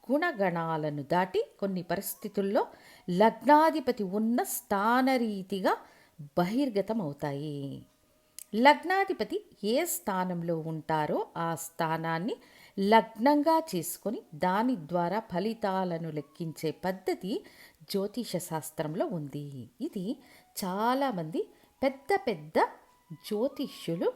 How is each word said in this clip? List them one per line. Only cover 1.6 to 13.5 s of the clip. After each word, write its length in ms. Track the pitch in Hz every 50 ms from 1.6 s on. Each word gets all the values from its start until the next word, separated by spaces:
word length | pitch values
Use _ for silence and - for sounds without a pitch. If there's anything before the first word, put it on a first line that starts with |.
కొన్ని 220 | 202 196 190 180
పరిస్థితుల్లో 840 | 170 - 170 190 196 - - - - 208 - - 196 196 202 320 466 - - - - - - - - -
లగ్నాధిపతి 920 | 175 175 208 226 220 226 - 233 294 302 320 320 311 320 254 - 240 -
ఉన్న 400 | 208 180 185 214 220 226 240 -
స్థానరీతిగా 1300 | 392 381 - - - _ - 196 202 220 240 254 262 262 262 254 240 220 208 196 185 - 202 190 185 277 440 - - - - - - _ _ - 151 143 _ -
బహిర్గతమవుతాయి. 1500 | 175 180 214 262 294 262 208 202 190 196 220 233 185 143 143 - - 147 139 139 147 156 147 143 139 139 135 131 127 _ _ _ _ _ _ _ _ _ _ - - _ -
లగ్నాధిపతి 920 | 214 247 277 294 - - 339 370 392 392 381 359 - 214 - 311 427 - - - _ -
ఏ 200 | 202 226 277 349
స్థానంలో 760 | 339 - - - - 190 185 185 185 180 170 170 170 170 160
ఉంటారో 680 | 156 160 160 156 151 - 156 156 151 151 190 330 440 - -
ఆ 180 | 165 165 165 165
స్థానాన్ని 840 | 156 - - - - 165 160 160 165 165 165 165 165 175 240 440 - - - - - - - _ -
లగ్నంగా 840 | 196 202 220 226 220 - - 208 226 277 294 294 285 330